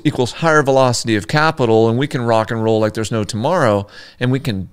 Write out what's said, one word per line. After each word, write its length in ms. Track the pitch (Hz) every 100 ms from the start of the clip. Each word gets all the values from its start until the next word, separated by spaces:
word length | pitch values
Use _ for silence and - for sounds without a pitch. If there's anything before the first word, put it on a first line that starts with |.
equals 280 | 151 - 120
higher 320 | - 160 151
velocity 500 | 135 135 127 120 113
of 140 | 107 -
capital, 600 | 147 156 156 120 110 113
and 120 | 117
we 80 | 147
can 140 | 135
rock 280 | 117 113 110
and 140 | 113
roll 160 | 110 110
like 140 | 107
there's 180 | 113 107
no 100 | 113
tomorrow, 640 | 104 104 131 180 127 101 98 - - -
and 140 | 123
we 80 | 131
can 280 | 135 98 87